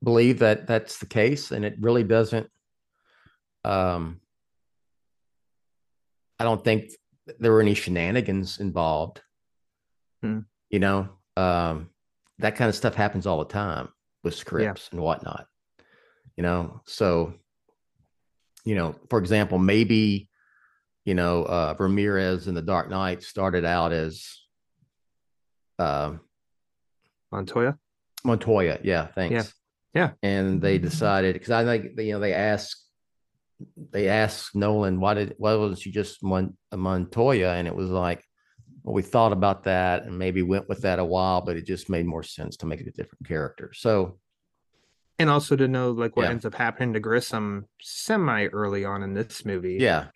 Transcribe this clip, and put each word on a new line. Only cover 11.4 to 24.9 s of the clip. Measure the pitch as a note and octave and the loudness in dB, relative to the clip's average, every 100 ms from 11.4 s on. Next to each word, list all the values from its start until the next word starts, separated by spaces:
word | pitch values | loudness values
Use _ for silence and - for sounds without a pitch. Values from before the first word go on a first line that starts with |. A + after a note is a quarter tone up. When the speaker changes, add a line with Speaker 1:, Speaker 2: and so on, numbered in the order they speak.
| F#2 F2 E2+ D#2 E2 _ _ _ _ _ | 2 2 0 -4 -10 _ _ _ _ _
Speaker 1:
that | G#2+ A2 | -2 2
kind | A#2 | 0
of | |
stuff | G#2 A#2+ | 2 0
happens | - G#2 F#2+ G2 | 0 0 0 -2
all | D#2+ | -2
the | D2+ | -2
time | G2+ G#2 D2+ B1+ - _ _ | -4 -4 -6 -8 -16 _ _
with | - | -8
Speaker 2:
Yeah. | - | -8
Speaker 1:
scripts | - - G#2+ F#2+ - | -6 -2 -2 -4 -12
and | F2 | -6
whatnot, | D#2+ D#2 - - - _ _ _ _ _ _ _ - - | -4 -4 -6 -12 -16 _ _ _ _ _ _ _ -20 -4
you | |
know? | F2 F2 E2+ - - | 0 0 -2 -10 -16
So, | - G2 E2+ E2 F2+ _ _ _ _ _ _ _ _ _ _ _ _ | 0 2 4 0 -6 _ _ _ _ _ _ _ _ _ _ _ _
you | - | -4
know, | G2+ E2 D2+ - | -2 -2 -6 -2
for | A2+ | 0
example, | F#2 G#2+ G2 F#2 | 4 2 4 4
maybe, | F#2+ G#2 G#2+ A2 G#2+ G2+ - _ _ _ _ _ _ _ | 4 4 4 4 4 2 -4 _ _ _ _ _ _ _
you | - | -2
know, | F2+ F2 F2 | 0 2 2
uh, | D#2+ F2 D#2 D#2+ | 0 0 0 0
Ramirez | F#2+ G2 G2+ G2 F#2 F#2 F#2 | 0 2 2 2 0 -2 -4
in | |
The | F2 | -6
Dark | E2 F#2 - | -2 -2 -2
Knight | F#2+ F#2+ F2+ | -2 -2 -4
started | - - F#2+ F2+ | -8 -4 0 0
out | E2 F2 E2+ | 0 0 0
as, | E2 D#2+ D#2+ - - _ _ _ _ _ | 0 -4 -8 -16 -20 _ _ _ _ _